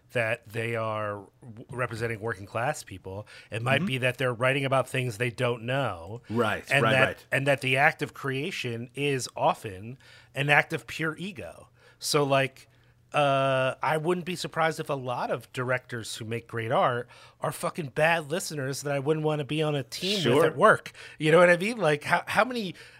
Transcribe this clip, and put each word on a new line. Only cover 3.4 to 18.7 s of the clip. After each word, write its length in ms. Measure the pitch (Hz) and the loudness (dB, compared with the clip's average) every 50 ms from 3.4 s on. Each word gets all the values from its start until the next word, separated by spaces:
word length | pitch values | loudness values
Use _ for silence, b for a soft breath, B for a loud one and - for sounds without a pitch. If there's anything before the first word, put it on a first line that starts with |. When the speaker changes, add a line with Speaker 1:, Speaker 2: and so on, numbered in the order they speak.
| B B | B B
Speaker 1:
It 100 | 101 110 | -8 -4
might 180 | 117 127 135 143 | 0 2 2 2
Speaker 2:
Mm-hmm. 60 | 175 | 2
Speaker 1:
be 120 | 202 131 127 | 0 -2 0
that 180 | 123 127 120 - | 0 0 0 0
they're 160 | 135 127 123 | -2 -2 0
writing 300 | 104 123 127 135 143 135 | 0 2 2 2 2 0
about 220 | 135 135 135 120 - | 2 2 2 0 0
things 300 | - 131 127 123 107 98 | -2 -4 -2 -2 -2 -2
they 120 | 123 123 | -4 -4
don't 340 | - - 127 120 120 117 110 | -2 -2 -2 -2 -2 -2 -4
know. 580 | 120 131 139 135 113 95 85 82 90 110 127 - - | -4 -2 -2 -2 -2 -4 -6 -8 -12 -12 -12 -8 -4
Speaker 2:
Right, 340 | 107 117 117 107 98 82 80 - | 0 0 2 2 0 -2 -2 0
Speaker 1:
And 120 | 135 139 123 | 2 4 4
Speaker 2:
right, 80 | 110 120 | 4 4
Speaker 1:
that, 120 | 131 131 | 4 4
Speaker 2:
right. 200 | 95 87 - - - | 2 0 -4 -6 -2
Speaker 1:
and 140 | - 135 135 143 | -2 0 2 2
that 120 | 139 127 | 0 2
the 140 | - 131 127 131 | 2 0 2 4
act 240 | 143 160 156 - | 4 4 2 0
of 120 | 151 127 - | -6 -8 -8
creation 760 | - - 139 131 131 143 190 - - - 123 117 113 120 - - | -8 -6 -6 -4 -4 -6 -6 -6 -6 -6 -6 -6 -8 -8 -10 -6
is 320 | 139 143 143 139 131 120 - - | -4 -2 0 0 -2 -2 -6 -4
often 640 | - 127 160 - - - 110 92 92 104 113 131 - B B B B B B B | 0 0 0 0 0 -4 -12 -12 -12 -12 -14 -14 -16 B B B B B B B
an 160 | 131 139 147 | -2 2 4
act 220 | 147 151 151 - 165 | 4 4 4 2 -2
of 140 | 139 - - | -8 -8 -8
pure 280 | - - 156 160 156 - | -8 -6 -6 -6 -6 -6
ego. 500 | 165 202 185 127 90 80 - - - - _ b b b b b | -10 -12 -10 -10 -12 -12 -14 -16 -20 -20 _ b b b b b
So, 240 | - - - 151 147 | -4 0 2 2 4
like, 460 | 135 135 135 135 127 - - - _ b b b b b b b _ - | 4 4 2 2 2 -4 -10 -20 _ b b b b b b b _ 0
uh, 600 | 147 147 143 139 135 135 135 135 131 131 131 - - | 2 4 4 4 2 2 2 2 2 0 0 -2 -2
I 160 | - - 156 160 | -2 -2 -2 0
wouldn't 280 | 151 175 180 180 160 | 0 0 -2 -2 -4
be 100 | 170 180 | -6 -8
surprised 440 | 147 - 160 - 165 160 165 156 160 | -8 -8 -6 -2 0 0 0 0 -2
if 80 | 156 - | -4 -4
a 40 | 147 | -4
lot 380 | 139 127 123 120 127 196 233 | -4 -4 -4 -4 -4 -4 -4
of 200 | 190 131 117 - - | -4 -6 -6 -8 -8
directors 640 | 131 127 127 127 123 - - 123 117 104 - - - | -6 -2 -2 -2 -2 -4 -6 -10 -10 -8 -8 -10 -10
who 80 | 113 | -8
make 200 | 107 117 117 - | -6 -6 -8 -8
great 260 | - - 117 110 113 135 | -8 -8 -6 -4 0 2
art 340 | 185 185 139 123 120 123 B B B B B B B | 2 4 2 2 0 -4 B B B B B B B
are 120 | - 151 143 | -6 -6 -4
fucking 340 | - - 160 - - 160 127 - | -4 -6 -6 -6 -6 -8 -6 0
bad 340 | 151 151 165 170 170 156 135 | 2 2 4 4 2 0 -4
listeners 520 | 151 190 185 - 160 147 131 135 | -4 -6 -4 -6 -6 -6 -6 -6